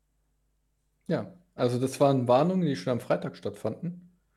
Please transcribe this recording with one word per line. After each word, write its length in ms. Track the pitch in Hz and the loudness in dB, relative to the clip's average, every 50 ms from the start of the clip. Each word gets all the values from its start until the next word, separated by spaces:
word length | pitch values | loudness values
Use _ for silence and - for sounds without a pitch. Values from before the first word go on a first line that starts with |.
| _ _ _ _ _ _ _ _ _ _ _ _ _ _ _ _ _ _ _ _ _ - | _ _ _ _ _ _ _ _ _ _ _ _ _ _ _ _ _ _ _ _ _ -4
Ja, 240 | 170 131 104 - - - _ _ _ | -4 -4 -4 -8 -14 -20 _ _ _
also 240 | - 127 123 123 120 | -2 0 0 2 0
das 220 | 127 131 - - | -2 -2 2 4
waren 260 | 147 139 139 131 123 | 4 4 4 2 4
Warnungen, 400 | 117 123 131 156 180 190 185 175 | 4 4 4 4 4 2 2 0
die 80 | 147 135 | 0 -2
schon 160 | - - 131 | -2 -2 -2
am 100 | 123 117 | -2 -2
Freitag 360 | - - - - - - - | 0 -2 -2 -2 -2 -8 -10
stattfanden, 760 | - - 104 - - - 113 - - - 170 175 - - - _ _ _ _ _ | -8 -10 -10 -10 -6 -6 -6 -6 -4 -8 -8 -8 -10 -16 -20 _ _ _ _ _